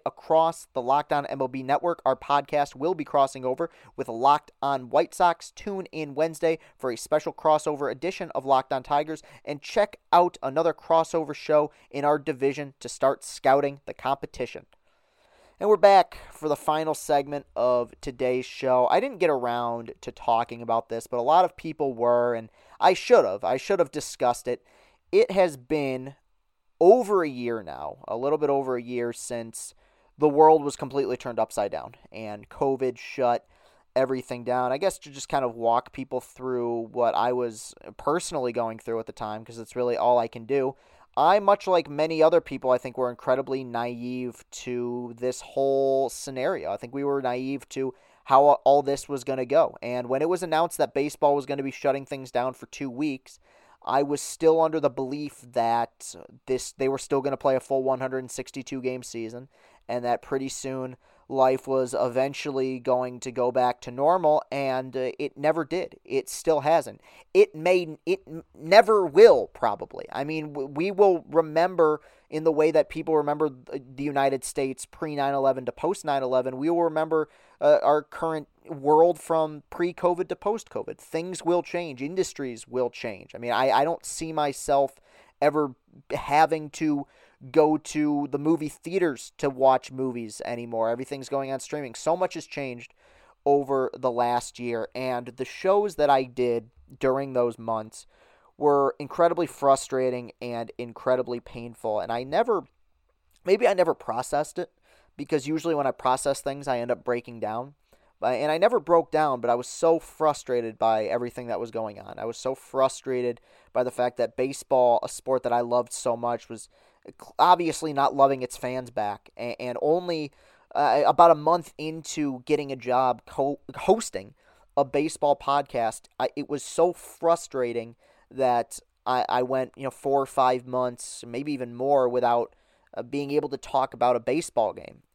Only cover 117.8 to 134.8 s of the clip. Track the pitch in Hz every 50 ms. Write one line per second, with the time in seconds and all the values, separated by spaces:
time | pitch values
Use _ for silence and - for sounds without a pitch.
117.8 | 160 156 143 139 139 - - 139 139 139 139 131 127 123 - - - 123 127 131
118.8 | 127 123 - 110 107 104 101 - _ - _ - 113 120 107 - 120 123 120 -
119.8 | - 147 160 175 175 175 170 156 151 139 _ _ _ _ _ _ _ _ - -
120.8 | 147 127 113 143 143 139 139 - 170 170 165 147 151 156 170 175 160 - - -
121.8 | 151 156 160 165 151 - - 160 147 139 131 127 123 - 151 147 147 139 135 131
122.8 | 117 123 123 127 131 127 120 110 - - - - 135 143 143 - _ - - -
123.8 | - - 208 226 - - - 95 95 107 - _ _ _ _ _ _ _ - 139
124.8 | 139 131 - 143 151 156 - - 147 143 143 - - 139 139 143 143 - - 123
125.8 | 113 110 - - _ _ _ - 127 - - 147 143 - 147 139 - - - -
126.8 | 165 180 170 - - - - - 170 165 170 - - - - 131 123 120 117 117
127.8 | 113 117 117 _ _ _ _ _ _ _ - 127 131 123 120 120 117 - - -
128.8 | - _ _ _ - 117 127 123 - - - 127 127 127 135 131 127 - - -
129.8 | 135 131 - - - 143 139 139 135 - - 139 131 127 127 127 123 127 127 127
130.8 | 127 123 120 - - - - - - 120 117 127 143 151 147 127 127 120 120 120
131.8 | 131 139 143 135 127 123 123 123 123 120 120 120 113 - _ _ _ _ _ _
132.8 | _ _ - - 117 120 139 143 143 139 143 151 147 - 139 127 - - - 135
133.8 | 131 - - 117 123 123 123 120 113 - 135 160 - - - 127 110 95 - -